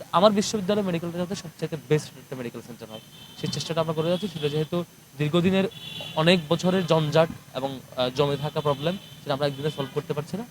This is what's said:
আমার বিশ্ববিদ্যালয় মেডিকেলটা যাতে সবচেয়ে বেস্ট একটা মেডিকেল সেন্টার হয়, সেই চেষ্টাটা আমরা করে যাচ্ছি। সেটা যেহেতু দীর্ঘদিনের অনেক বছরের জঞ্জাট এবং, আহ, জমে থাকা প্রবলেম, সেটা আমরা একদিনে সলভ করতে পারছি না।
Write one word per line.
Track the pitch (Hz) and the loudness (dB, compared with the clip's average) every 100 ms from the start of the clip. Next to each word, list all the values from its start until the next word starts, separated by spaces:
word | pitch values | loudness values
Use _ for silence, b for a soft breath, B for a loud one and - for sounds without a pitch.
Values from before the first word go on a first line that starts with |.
| - | 2
আমার | 170 214 | 6 6
বিশ্ববিদ্যালয় | 208 - 214 180 208 | 6 0 -2 0 0
মেডিকেলটা | 190 170 170 175 | 0 -2 -2 -4
যাতে | 175 | -4
সবচেয়ে | 196 160 - 160 151 123 | -6 -10 -8 -6 -4 0
বেস্ট | 151 - | 0 0
একটা | - - 131 | -14 -12 -10
মেডিকেল | 120 117 117 | -8 -10 -14
সেন্টার | 113 110 | -14 -14
হয়, | 110 - - - - | -16 -16 -20 -18 -8
সেই | 147 | -4
চেষ্টাটা | 147 - 165 | -4 -2 0
আমরা | 160 | 0
করে | 156 160 | 0 0
যাচ্ছি। | 180 202 | 0 -2
সেটা | 156 147 | -2 -2
যেহেতু | 151 156 175 165 - - 135 | 0 0 -2 -4 -10 -10 -2
দীর্ঘদিনের | 147 175 185 190 190 - - - - | 2 4 4 4 2 -4 -12 -12 -4
অনেক | 156 160 185 151 | 2 6 6 4
বছরের | 165 180 190 160 | 0 2 2 4
জঞ্জাট | 160 151 160 165 - - | 4 4 4 4 0 -10
এবং, | 131 135 131 - 127 | -6 -6 -6 -8 -2
আহ, | 127 | 0
জমে | 127 143 139 | 2 2 0
থাকা | 151 156 | -2 -2
প্রবলেম, | 147 139 156 | 0 0 -2
সেটা | 196 - - 147 | -4 -8 -10 -4
আমরা | 139 143 | 0 0
একদিনে | 135 151 | 0 -4
সলভ | 147 135 | -4 -4
করতে | 147 - | -4 -4
পারছি | 147 147 185 | -4 -6 -8
না। | 240 | -8